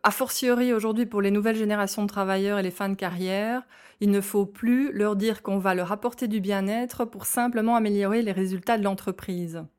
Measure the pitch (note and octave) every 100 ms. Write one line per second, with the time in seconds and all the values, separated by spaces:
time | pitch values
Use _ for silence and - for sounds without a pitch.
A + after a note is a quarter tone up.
0 | G#3 - C4 - B3 A#3+ B3 A3+ A3 A3
1 | A#3+ G#3 G3 G#3 G#3+ A3 G#3 G#3 G3 -
2 | G3+ G3+ F#3+ F#3+ G3 G#3 F#3 F3 G3 G3
3 | F#3 F3 F#3 G3 A3 B3 B3+ - - -
4 | G#3 G3+ G3 G#3 G3+ - A#3 B3+ C#4 G3+
5 | G#3 G3+ A3 G#3 - G3 F#3+ F#3 F3+ G#3
6 | A#3+ A#3+ A#3+ G#3+ F#3+ G3 G3 A3+ B3 -
7 | A#3 G3+ - - A#3+ A#3 A3 A#3 G#3+ G3+
8 | G3 A3+ A3 F#3+ F#3+ F#3 G#3 A3+ G3+ F#3+
9 | - F#3 - F3 E3+ E3 D#3